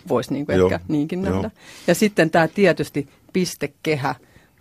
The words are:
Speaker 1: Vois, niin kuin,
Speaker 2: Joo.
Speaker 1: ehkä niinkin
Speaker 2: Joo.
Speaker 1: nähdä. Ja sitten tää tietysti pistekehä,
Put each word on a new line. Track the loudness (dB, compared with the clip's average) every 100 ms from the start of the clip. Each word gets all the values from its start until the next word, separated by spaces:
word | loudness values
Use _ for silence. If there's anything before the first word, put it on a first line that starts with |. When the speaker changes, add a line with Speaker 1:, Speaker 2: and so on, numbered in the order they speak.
| -2
Speaker 1:
Vois, | -4 -2
niin | -6 -2
kuin, | 2
Speaker 2:
Joo. | 2
Speaker 1:
ehkä | 0 -2
niinkin | -2 -2 -4
Speaker 2:
Joo. | -2
Speaker 1:
nähdä. | -2 -4 -10 -20 -4 -2
Ja | 2
sitten | 2 2 2
tää | 2 2
tietysti | 2 2 2 -2 -6 -8 _ _
pistekehä, | -2 -2 -4 -10 _ -4 -2 -2 -6 _ _ _ _